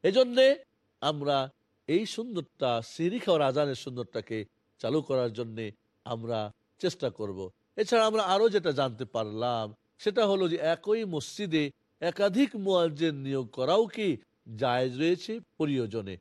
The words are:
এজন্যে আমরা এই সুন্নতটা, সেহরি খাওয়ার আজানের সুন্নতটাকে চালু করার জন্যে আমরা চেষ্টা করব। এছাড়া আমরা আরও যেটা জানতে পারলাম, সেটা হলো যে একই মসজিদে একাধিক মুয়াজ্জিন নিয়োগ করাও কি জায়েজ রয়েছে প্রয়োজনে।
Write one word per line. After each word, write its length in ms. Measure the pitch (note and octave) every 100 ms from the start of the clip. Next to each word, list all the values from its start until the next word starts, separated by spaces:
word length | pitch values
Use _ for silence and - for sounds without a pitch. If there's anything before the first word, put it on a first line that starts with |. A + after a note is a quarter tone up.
এজন্যে 540 | F3 G#3 B3+ A#3+ C4 C#4+ - _ _ _
আমরা 500 | C#3 D3+ C#3+ C#3 C3 _ _ _ -
এই 200 | E3+ G#3+
সুন্নতটা, 760 | - A#3+ G3 C#3+ _ C3 A#2
সেহরি 360 | A2 - E3+ A#3
খাওয়ার 240 | - E3
আজানের 320 | C#3 C3+ D3
সুন্নতটাকে 680 | C3 - B2 A#2+ A#2 - A2 G2+ _ _ _
চালু 240 | A2+ D3+
করার 300 | C3 C3 B2
জন্যে 400 | G#2 A#2 A2 A2 G#2 _ _
আমরা 480 | - A#2 A2+ A2+ G#2 - _ _
চেষ্টা 320 | F#3 - B2+
করব। 400 | - G#2+ F#2+ F#2+ _ _ -
এছাড়া 300 | G#3+ A#3 A3
আমরা 160 | A3
আরও 260 | F#3+ F#3+ A3+
যেটা 240 | G3+ D#3+
জানতে 320 | C#3 C3+ A2
পারলাম, 680 | B2 A#2 G#2+ G#2+ B2 A#2 G#2+ G#2 _ _
সেটা 280 | G#3+ G#3 G#3+
হলো 220 | G3 F3+
যে 80 | E3
একই 480 | D#3 E3 G3+ A3
মসজিদে 680 | G#3+ D#3 - - G3+ D#3 D3 - _ _
একাধিক 560 | E3 E3+ G3+ G3 C#4 A3
মুয়াজ্জিন 580 | G3 F#3 E3 D3 E3
নিয়োগ 360 | C#3+ C3+ C3+ B2
করাও 360 | - B2+ F#3+ A3+
কি 300 | - G3+ B2 _ _ - A2
জায়েজ 420 | B2+ B2 C3 B2+
রয়েছে 420 | E3 F3 - A3+
প্রয়োজনে। 760 | - _ D#3 C3+ A2+ A2 G2 F2+